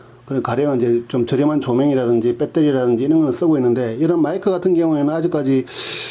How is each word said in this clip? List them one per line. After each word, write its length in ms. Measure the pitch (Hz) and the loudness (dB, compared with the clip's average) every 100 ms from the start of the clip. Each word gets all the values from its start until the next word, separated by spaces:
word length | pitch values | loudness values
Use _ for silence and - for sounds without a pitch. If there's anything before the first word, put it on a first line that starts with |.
| - - - | -20 -20 -6
그리고 160 | 135 | -4
가령 340 | - 120 143 131 | -2 -2 0 0
이제 280 | 120 120 117 | 0 0 0
좀 180 | 127 - | -2 0
저렴한 340 | 135 147 151 | 0 2 0
조명이라든지 800 | 135 120 143 131 120 120 117 120 | 0 0 2 2 2 0 0 -2
배터리라든지 640 | 143 170 151 135 123 117 | -2 0 2 2 0 0
이런 180 | 139 160 | 2 2
걸 100 | 151 | 2
쓰고 240 | - 170 151 | 0 0 2
있는데, 400 | 123 120 120 113 | 2 0 -2 -2
이런 240 | 160 175 | 0 0
마이크 280 | 147 185 202 | 0 -2 -2
같은 240 | 185 185 | 0 0
경우에는 380 | 170 165 151 143 | 2 2 0 0
아직까지, 520 | 160 170 156 135 135 123 - - - - | 0 -2 -2 0 0 -2 -8 -8 -8 -8